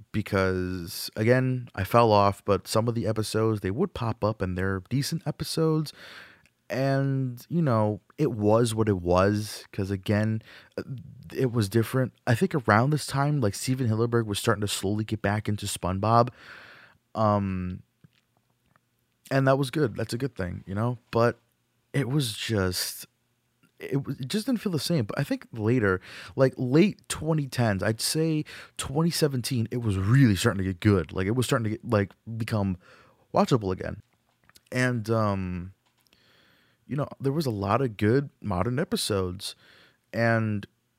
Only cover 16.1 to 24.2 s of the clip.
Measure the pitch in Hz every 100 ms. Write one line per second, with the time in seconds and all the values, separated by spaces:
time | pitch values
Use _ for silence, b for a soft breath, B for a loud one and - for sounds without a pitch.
16.1 | 117 120 B B B B B B _ _
17.1 | - 107 104 98 92 90 95 - _ _
18.1 | _ _ _ _ _ _ _ _ _ _
19.1 | _ - 135 135 135 135 156 131 95 110
20.1 | 120 131 - 90 95 95 101 120 123 _
21.1 | 117 120 - _ _ _ _ _ 139 120
22.1 | 151 120 104 - 107 92 90 - - -
23.1 | _ _ _ _ _ _ - - 139 -
24.1 | -